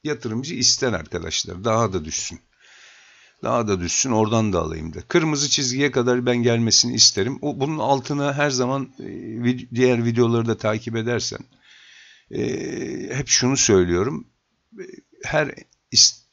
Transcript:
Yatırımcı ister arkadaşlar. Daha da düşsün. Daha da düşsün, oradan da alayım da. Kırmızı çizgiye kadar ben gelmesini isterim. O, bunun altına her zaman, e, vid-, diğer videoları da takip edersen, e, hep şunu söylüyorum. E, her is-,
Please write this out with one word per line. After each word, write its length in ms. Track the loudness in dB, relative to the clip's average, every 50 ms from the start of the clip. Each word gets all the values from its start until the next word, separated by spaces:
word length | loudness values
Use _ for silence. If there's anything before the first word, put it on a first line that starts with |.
| -6
Yatırımcı 500 | -6 -8 -6 -4 -4 -4 -4 -4 -6 -4
ister 380 | 0 2 2 2 2 0 -2
arkadaşlar. 720 | -2 -4 -6 -6 -8 -8 -6 -4 -6 -6 -6 -8 -10 -4 -2
Daha 280 | 0 2 2 0 0
da 120 | -2 -4 -6
düşsün. 360 | -4 -8 -8 -8 -8 -12 -16 _ _ _ _ _ -20 -20 -20 -20 -20 -20 -20 _ _ _ _ _ _ _ _
Daha 260 | -4 -2 -2 0 0 0
da 120 | 0 -2
düşsün, 300 | -2 -2 -2 -2 0 2
oradan 420 | 2 2 2 4 2 2 2 2
da 80 | 2 0
alayım 340 | 0 -2 -6 -6 -8 -8 -10
da. 60 | -12
Kırmızı 480 | -10 _ 2 2 2 2 0 0 0 -2
çizgiye 420 | 0 -2 -2 -2 0 0 0 2
kadar 360 | 2 2 2 4 2 2 2
ben 100 | 0 0
gelmesini 580 | 2 4 2 4 4 2 4 4 2 2 2 2
isterim. 440 | 4 4 4 4 2 -2 -2 -2 -4
O, 180 | -4 -6 -2 -2
bunun 180 | -2 -2 -2 -2
altına 560 | 2 2 2 0 0 -4 -4 -2 -2 -2 0
her 160 | 0 0 0
zaman, 380 | 0 0 0 0 0 -2 -4 -8 _ -14
e, 40 | -14 -12 -12 -12 -12 -10 -8 0 0
vid-, 240 | 0 0 0 -6 -6 0
diğer 300 | 4 4 4 4 4 2
videoları 420 | 2 4 4 4 4 4 2 2
da 100 | 0 -2
takip 400 | 0 0 -2 -2 -2 -4 -6 -6
edersen, 420 | -4 -2 -2 -2 -2 -2 -4 -8 -10 -14 _ _ _ _ _ -20 -20 -20 -20 -20 -20 -20 -20 -20 _ _ _
e, 120 | -6 -4 -4 -4 -4 -6 -6 -8 -8 -8 -8 -8 -8 -8 -8 -8
hep 160 | -6 -6 -2 0
şunu 280 | 0 2 2 2 2
söylüyorum. 680 | 2 4 6 6 6 6 4 2 0 0 -2 -4 -8 -12 _ _ _ _ _ _ _ _ _ -20 -18
E, 60 | -18 -18 -18 -20 _ _ _ _ -8
her 300 | -2 -2 -2 -2 -2 -6 -14 -20 _ _ _ _ _
is-, 300 | 4 4 4 4 2 -6 _ _